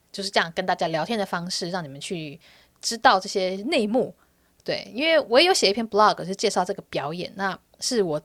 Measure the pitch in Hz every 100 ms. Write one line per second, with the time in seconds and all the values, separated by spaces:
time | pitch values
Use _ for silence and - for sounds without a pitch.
0 | _ - 196 220 170 165 185 175 170 160
1 | 165 226 190 180 175 - 175 180 147 139
2 | - 175 156 151 _ - _ _ - 226
3 | 262 196 190 202 185 190 220 330 208 240
4 | 185 - _ _ _ _ - 156 196 202
5 | 320 320 - 240 349 370 190 208 220 202
6 | 208 165 160 190 208 196 180 196 - 151
7 | 139 175 - - 196 175 _ - - 240
8 | 185 151